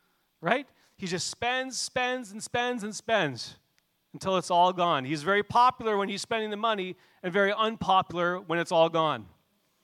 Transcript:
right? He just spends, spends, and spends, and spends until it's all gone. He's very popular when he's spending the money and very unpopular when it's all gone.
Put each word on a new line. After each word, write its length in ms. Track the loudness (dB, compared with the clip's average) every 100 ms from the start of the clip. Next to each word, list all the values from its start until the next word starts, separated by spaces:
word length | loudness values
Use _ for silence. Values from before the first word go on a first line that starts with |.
| _ _ _ _
right? 260 | -2 -2 -4 _ _ -12
He 80 | -6
just 220 | -6 -6
spends, 480 | -6 -4 -2 -4 -8
spends, 540 | -6 -2 -2 -4 -8
and 120 | -14
spends, 420 | -6 -2 -2 -4
and 100 | -6
spends 600 | -8 0 2 2 -2 -12 -16 _ _ _ _ _
until 240 | -8 -2 -2
it's 120 | 2
all 220 | 4 4
gone. 320 | 4 2 2
He's 180 | 0 -4
very 200 | 0 0
popular 560 | 2 4 4 2 -2 -2
when 100 | -2
he's 140 | -4
spending 280 | -4 -4 -4
the 60 | -4
money 400 | -2 -2 -4 -10 _ _
and 100 | -2
very 200 | 2 2
unpopular 880 | 2 -2 -2 2 4 4 -2 -2 -2
when 180 | -2 -2
it's 140 | 2
all 160 | 4 4
gone. 380 | 4 0 -2 -8 _ _ _ _ _